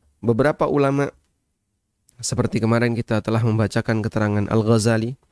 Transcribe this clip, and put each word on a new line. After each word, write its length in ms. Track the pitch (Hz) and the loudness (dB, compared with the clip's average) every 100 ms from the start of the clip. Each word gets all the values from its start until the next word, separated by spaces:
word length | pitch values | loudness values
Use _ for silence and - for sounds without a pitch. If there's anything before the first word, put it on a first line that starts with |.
| _ _ | _ _
beberapa 480 | 107 117 135 - 156 | -2 2 0 0 0
ulama, 400 | 147 139 139 143 - _ _ _ _ _ _ _ _ _ - | 0 0 0 -2 -6 _ _ _ _ _ _ _ _ _ -14
seperti 400 | - 104 123 110 | -6 -4 -2 -2
kemarin 320 | 110 117 120 | 0 2 0
kita 320 | 117 - 110 - | -2 -2 -2 0
telah 160 | 113 | 0
membacakan 640 | 113 110 104 117 110 110 107 | 2 2 0 -2 -2 -2 -2
keterangan 400 | 110 107 104 104 | -2 0 0 0
Al-Ghazali, 720 | 110 107 117 107 113 113 135 _ | 0 2 2 2 0 -2 -8 _